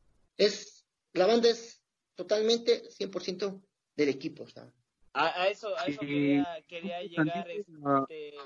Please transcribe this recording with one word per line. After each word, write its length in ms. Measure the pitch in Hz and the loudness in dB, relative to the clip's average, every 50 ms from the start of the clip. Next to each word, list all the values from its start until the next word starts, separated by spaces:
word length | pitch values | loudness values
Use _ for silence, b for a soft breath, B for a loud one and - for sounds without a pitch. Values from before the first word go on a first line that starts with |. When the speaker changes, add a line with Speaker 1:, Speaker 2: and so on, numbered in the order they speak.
| _ _ _ _ _ _ _ | _ _ _ _ _ _ _
Speaker 1:
es, 480 | - 190 208 202 - - - - - _ _ _ _ _ _ - | 2 2 2 2 0 -8 -16 -20 -20 _ _ _ _ _ _ 0
la 140 | 165 185 | 4 4
banda 220 | 196 233 240 233 233 | 6 6 6 6 4
es 340 | 226 - - - - _ _ _ _ _ _ _ _ | 4 2 -4 -14 -20 _ _ _ _ _ _ _ _
totalmente 760 | - 180 - 214 214 214 220 233 233 233 240 233 - - - | -12 -2 0 2 2 4 4 2 2 4 2 2 2 0 -6
cien 200 | - - - - | -10 -8 -8 -6
por 120 | - - - | -6 -6 -6
ciento 400 | - 185 180 208 196 190 190 - _ _ _ _ _ _ | -6 -4 -4 -4 -4 -4 -8 -14 _ _ _ _ _ _
del 140 | - 147 143 | 0 2 2
equipo, 340 | 127 143 160 156 - - 117 | 2 0 -4 -8 -10 -10 -14
o 40 | - | -16
sea. 220 | - 120 117 - _ _ _ _ _ _ _ _ - | -16 -18 -20 -20 _ _ _ _ _ _ _ _ -2
Speaker 2:
A, 280 | 135 151 165 165 180 180 | 0 0 0 2 2 2
a 60 | 196 | 0
eso, 280 | 208 208 - 214 190 | 0 0 -4 -6 -4
a 100 | 160 - | -2 -2
eso 140 | - 147 143 147 | -4 -4 -4 -4
Speaker 3:
Sí. 40 | |
Speaker 2:
quería, 580 | 143 143 143 143 143 143 143 143 139 - - - _ | -2 0 2 2 4 4 2 2 0 -4 -10 -14 _
quería 340 | 175 170 170 180 170 175 185 | -14 -10 -8 -8 -8 -8 -8
llegar, 440 | 185 170 170 156 156 170 175 175 | -6 -2 0 0 0 0 -4 -6
Speaker 3:
Tantito, 560 | 175 175 208 202 - 160 156 147 139 139 135 135 | -8 -8 -10 -10 -12 -14 -6 0 2 2 2 2
Speaker 2:
este, 340 | - 160 156 151 147 147 143 139 | -2 -6 -12 -12 -12 -14 -16 -18